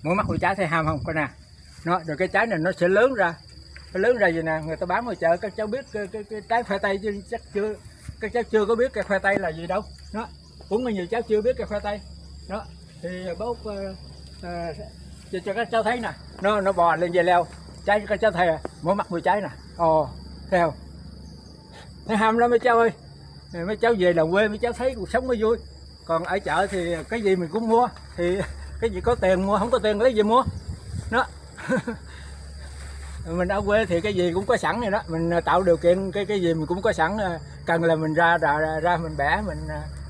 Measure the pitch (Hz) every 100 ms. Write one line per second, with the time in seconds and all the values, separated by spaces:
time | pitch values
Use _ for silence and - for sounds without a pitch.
0 | 151 190 - 165 175 196 175 165 156 156
1 | - 160 139 - - - - - 160 180
2 | 165 147 185 190 233 180 165 175 175 196
3 | 254 247 175 160 - - - - - 185
4 | 214 247 190 165 160 160 156 156 180 185
5 | 240 185 165 175 208 185 214 247 - 214
6 | 202 214 208 214 190 226 233 196 202 196
7 | 214 202 202 233 - 202 208 208 - -
8 | - - 214 233 226 220 202 226 254 214
9 | 185 190 196 202 180 160 170 185 - -
10 | - 208 233 - - - - 208 254 202
11 | 175 226 233 214 214 - 208 208 202 208
12 | - - - - - 185 - - - -
13 | 170 180 185 170 226 233 214 202 196 185
14 | - - - - 180 175 170 143 - -
15 | - - - 185 190 196 233 226 214 247
16 | 214 147 - - 196 214 190 180 170 160
17 | 175 175 170 175 170 - - - - 208
18 | 202 202 220 170 175 160 - - 151 202
19 | - 170 160 202 180 - - - 165 156
20 | 143 - - - - 185 165 - - -
21 | - - - - - - - - - -
22 | - 220 220 226 240 233 247 233 233 -
23 | - - - - - 170 175 214 233 233
24 | 180 165 160 190 214 214 233 233 254 247
25 | 185 233 254 240 220 226 - - - -
26 | - 165 165 190 190 156 196 190 170 165
27 | 147 233 202 190 165 190 226 226 247 -
28 | - - 175 190 - - - - 233 185
29 | 226 240 190 185 196 202 220 214 208 208
30 | 247 214 208 240 - - - - - -
31 | - 226 - - - - - 247 - 220
32 | - - - - - - - - - -
33 | - - 165 170 180 202 202 208 220 170
34 | 208 196 175 170 202 240 156 196 214 190
35 | 156 165 165 170 165 165 185 165 170 185
36 | 190 202 190 202 170 160 151 175 220 165
37 | 160 208 190 165 143 - - 170 165 160
38 | 156 156 170 170 160 147 156 156 165 170
39 | 165 151 143 180 208 151 156 151 147 -
40 | -